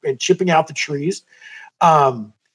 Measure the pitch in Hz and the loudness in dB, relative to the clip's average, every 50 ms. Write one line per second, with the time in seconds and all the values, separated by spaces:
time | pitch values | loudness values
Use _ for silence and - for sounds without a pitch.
0 | - 151 135 - - - 180 180 190 180 165 160 160 - 147 - - - 147 143 | -6 -6 -6 -4 -2 -2 0 0 2 2 2 2 2 0 -4 -10 -8 -6 -6 -4
1 | 143 175 196 - - _ _ _ - - - - - - _ _ 175 170 156 151 | -4 -4 -6 -6 -10 _ _ _ -20 -20 -20 -20 -20 -20 _ _ 2 4 4 4
2 | 139 135 127 117 107 107 - _ _ _ | 4 2 0 -2 -8 -14 -18 _ _ _